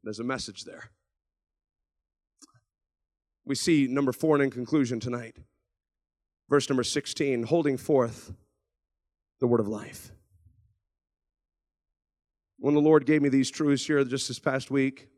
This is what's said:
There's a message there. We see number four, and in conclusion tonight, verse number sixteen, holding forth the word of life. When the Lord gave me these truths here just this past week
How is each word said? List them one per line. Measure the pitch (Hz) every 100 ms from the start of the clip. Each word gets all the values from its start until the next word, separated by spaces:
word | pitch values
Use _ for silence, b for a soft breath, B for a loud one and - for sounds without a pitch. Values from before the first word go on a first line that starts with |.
There's | 110 104
a |
message | 120 131 - 98
there. | - 82 - _ _ _ _ _ _ _ _ _ _ _ _ _ _ _ - _ _ _ _ _ _ _ _ _
We | -
see | 135 - 156 135
number | 135 139
four, | 123 160 147
and |
in | 135
conclusion | 123 123 156 123 120
tonight, | 120 123 113 - - _ _ _ _ _ _ _ _ _ _
verse | 143 -
number | 131
sixteen, | 117 147 - - 143 123
holding | 117 165 156 131
forth | - 143 117 113 - - _ _ _ _ _ _ _ _ _ _
the | 127
word | 117
of | 104
life. | 107 101 - - - _ _ _ _ _ _ _ _ _ _ _ _ _ _ _ _ _ _ _ _ _ _ _ _
When | 139
the | 147
Lord | 147 156 143
gave | 151
me | 143
these | 135 127
truths | - 151 135 -
here | 147
just | 135 131 -
this | 123
past | - 131 120
week | 139 135 131 -